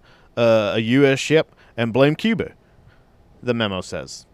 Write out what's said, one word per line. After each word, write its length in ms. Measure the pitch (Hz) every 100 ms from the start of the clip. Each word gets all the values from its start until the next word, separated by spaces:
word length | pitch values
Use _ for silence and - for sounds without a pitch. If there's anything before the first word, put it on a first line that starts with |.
| _ _ _ -
uh, 340 | 117 113 101 101
a 40 |
U 260 | 113 127 139
S 140 | 135
ship 340 | - 156 - _ _ -
and 160 | 117
blame 240 | 113 143 151
Cuba," 360 | 220 202 92 - _ _ - _ _ _ _ -
the 100 | 120
memo 280 | 117 107 95
says. 440 | - 87 67 - -